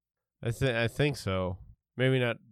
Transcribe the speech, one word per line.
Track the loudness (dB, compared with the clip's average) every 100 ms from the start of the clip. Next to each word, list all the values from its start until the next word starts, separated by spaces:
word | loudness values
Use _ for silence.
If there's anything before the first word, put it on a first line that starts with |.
| _ _ _ _
I | -6
thi-, | 0 0 2
I | 0
think | 2 0 0
so. | -2 -2 -2 -6 -12 -20 _ -2
Maybe | 2 2
not. | 0 -2 -8